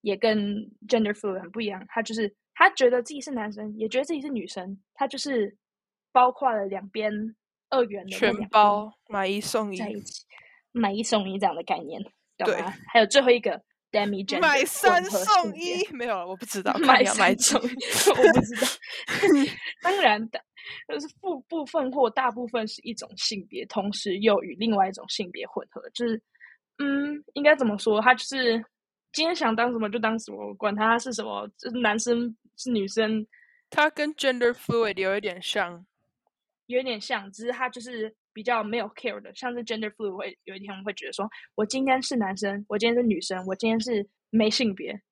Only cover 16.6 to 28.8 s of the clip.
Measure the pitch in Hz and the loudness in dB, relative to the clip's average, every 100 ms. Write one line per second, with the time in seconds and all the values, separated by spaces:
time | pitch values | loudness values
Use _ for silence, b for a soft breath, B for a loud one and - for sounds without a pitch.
16.6 | 196 - 302 262 226 - 185 202 - 285 | -2 2 6 6 6 4 4 4 2 2
17.6 | 247 247 - - - - 494 - 214 233 | -2 -6 -4 2 4 8 8 8 4 0
18.6 | 247 - B B B - 403 294 277 - | -2 -2 B B B 0 4 6 4 -2
19.6 | - - 349 403 294 208 226 - _ - | -12 -4 -2 4 4 4 -2 -10 _ -20
20.6 | B B B - 294 _ 381 294 - 330 | B B B -8 -8 _ -6 -6 -6 -8
21.6 | 277 339 262 269 240 220 254 220 240 240 | -2 -2 -2 2 2 2 -2 -2 -4 -4
22.6 | 220 - - 220 - 185 - 208 165 - | -4 -8 -12 -12 -12 -6 -6 -6 -10 -12
23.6 | 202 - 196 202 208 185 214 202 185 160 | -6 -4 -4 -4 -4 2 4 2 0 -4
24.6 | 226 208 190 196 - - 185 - - - | 0 2 0 -2 -10 -8 -8 -10 -10 -10
25.6 | - - - - 240 220 _ B B B | -12 -16 -16 -6 -4 -4 _ B B B
26.6 | _ _ 285 277 294 294 - - 294 302 | _ _ -4 -2 -4 -8 -10 0 4 4
27.6 | 240 208 - 214 220 254 - 269 247 226 | 4 0 0 2 4 2 0 -2 0 0
28.6 | 220 _ | -4 _